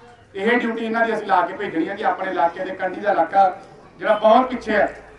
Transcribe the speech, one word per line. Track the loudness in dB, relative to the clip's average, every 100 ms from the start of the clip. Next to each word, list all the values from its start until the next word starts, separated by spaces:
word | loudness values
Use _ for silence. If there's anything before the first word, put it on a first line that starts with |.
| -20 -20 -16
ਇਹ | -4 0 0
ਡਿਊਟੀ | 0 -4
ਇਹਨਾਂ | -4 0 0
ਦੀ |
ਅਸੀਂ | -2 0
ਲਾ | 0
ਕੇ | 0
ਭੇਜਣੀ | -4 -6 -4 -4
ਆ |
ਕਿ | -2
ਆਪਣੇ | -4 -2 -4
ਇਲਾਕੇ | 0 -2 -2
ਦੇ, | -8
ਕੰਢੀ | -6 -6 -4
ਦਾ | 0
ਇਲਾਕਾ | 0 2 4 4 2 -16 -20 -20 -6
ਜਿਹੜਾ | -2
ਬਹੁਤ | 2 6 6 4
ਪਿੱਛੇ | -4 -2
ਹੈ, | 0 0 -4 -20